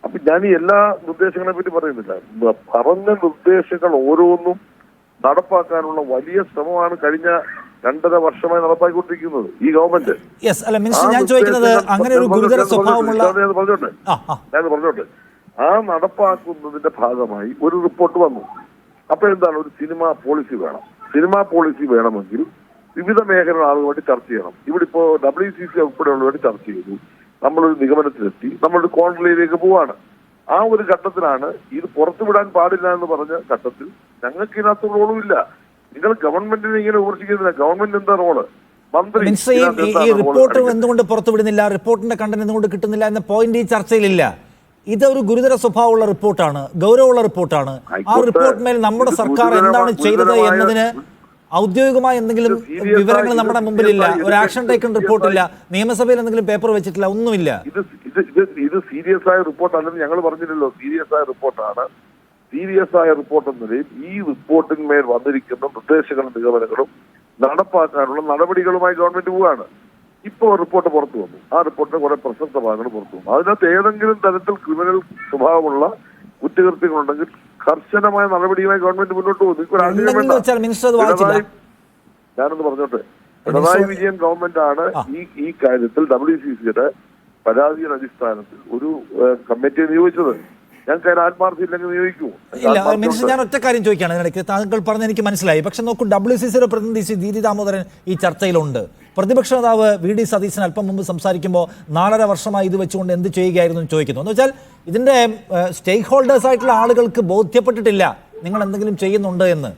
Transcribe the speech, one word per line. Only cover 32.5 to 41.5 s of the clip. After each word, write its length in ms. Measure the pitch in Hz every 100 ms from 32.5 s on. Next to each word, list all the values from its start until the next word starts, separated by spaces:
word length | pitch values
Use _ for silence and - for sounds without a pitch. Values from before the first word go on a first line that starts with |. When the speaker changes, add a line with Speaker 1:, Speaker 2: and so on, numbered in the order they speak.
| 185 170 185 180
Speaker 1:
എന്ന് 120 | 180 175
പറഞ്ഞ 280 | 160 151 165 -
ഘട്ടത്തിൽ 320 | 135 127 123 143 - _ _
ഞങ്ങൾക്ക് 360 | 123 156 214 214
ഇതിനകത്ത് 300 | 208 208 208
റോളും 240 | 208 208 220
ഇല്ല. 480 | 214 156 - - _ _ _
നിങ്ങൾ 200 | 135 180 220
ഗവൺമെന്റിനെ 540 | 156 160 214 220 214 220
ഇങ്ങനെ 200 | 208 214
വിമർശിക്കുന്നില്ല. 520 | 196 185 196 202 190
ഗവൺമെന്റ് 460 | 156 143 180 208 202
എന്താ 180 | 196
റോള്? 300 | 196 175 143 101 _ _ _ _ 156
മന്ത്രി 280 | 190 214
Speaker 2:
മിനിസ്റ്റർ, 280 | 202 202 -
ഈ, 40 | 247
Speaker 1:
ഇതിനകത്ത് 240 | 254 226
Speaker 2:
ഈ, 40 |
ഈ 40 | 208
Speaker 1:
എന്താണ് 180 | 196 220
റോൾ 100 | 202
Speaker 2:
റിപ്പോർട്ട് 240 | 196 262
Speaker 1:
കാണിക്കുന്നത്? 340 | 262 254 247
Speaker 2:
എന്തുകൊണ്ട് 280 | 233 240 240
പുറത്തുവിടുന്നില്ല, 640 | 196 220 226 220 220